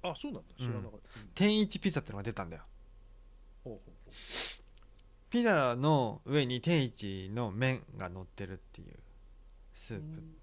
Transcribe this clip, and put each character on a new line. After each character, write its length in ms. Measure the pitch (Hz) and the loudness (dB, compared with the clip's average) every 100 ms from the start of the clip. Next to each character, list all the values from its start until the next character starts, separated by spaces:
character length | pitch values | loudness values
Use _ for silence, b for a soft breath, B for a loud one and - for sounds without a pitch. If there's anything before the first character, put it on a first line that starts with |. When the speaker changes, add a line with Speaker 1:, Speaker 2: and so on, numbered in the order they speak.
Speaker 1:
あ、 120 | 180 156 | -4 -6
そ 140 | 294 | -8
う 20 | |
な 80 | 202 | -10
ん 40 | - | -14
だ。 80 | - | -8
知 60 | |
ら 60 | 123 | -4
な 40 | |
か 60 | 110 | -4
っ 20 | |
た。 360 | 92 107 - - | -6 -14 -18 -18
Speaker 2:
う 0 | |
ん。 40 | |
Speaker 1:
う 20 | 104 | -14
ん。 40 | - | 2
Speaker 2:
天 240 | 202 214 | 4 6
一 200 | 208 - | 2 2
ピ 100 | 202 | 0
ザ 100 | 151 | 0
っ 40 | |
て 80 | - | -2
の 60 | 101 | -6
が 60 | |
出 80 | 98 | -6
た 120 | - | -6
ん 60 | 87 | -8
だ 80 | 80 | -8
よ。 60 | - - - - - - - - - - | -14 -20 -20 -20 -20 -20 -20 -20 -20 -16
Speaker 1:
ほ 80 | 135 | -14
う 20 | |
ほ 80 | 107 - | -14 -16
う 40 | - - | -20 -20
ほ 60 | |
う。 20 | B B B B B - - - - - - - | B B B B B -18 -20 -20 -20 -20 -20 -2
Speaker 2:
ピ 140 | 240 | 2
ザ 320 | 233 175 127 120 | 6 6 6 4
の 460 | 147 151 117 - - | 6 6 4 -2 0
上 200 | 143 127 | 2 4
に 160 | 127 | 2
天 240 | 165 170 127 | 4 4 4
一 440 | - 104 95 95 | -2 -6 -6 -4
の 180 | 110 117 | -4 -2
麺 320 | 98 131 127 - 101 | 0 0 0 -6 -8
が 100 | 95 | -8
乗 140 | 90 | -8
っ 40 | 92 | -12
て 220 | - 95 | -10 -10
る 60 | |
っ 40 | 95 - | -10 -14
て 100 | - | -18
い 40 | 95 | -16
う。 100 | - - - - - - - - | -18 -20 -20 -20 -20 -20 -20 -20
ス 220 | - - 113 | -18 -10 -10
ー 20 | |
プ。 60 | |
Speaker 1:
う 20 | 151 | -8
ん。 280 | 156 160 156 | -12 -14 -18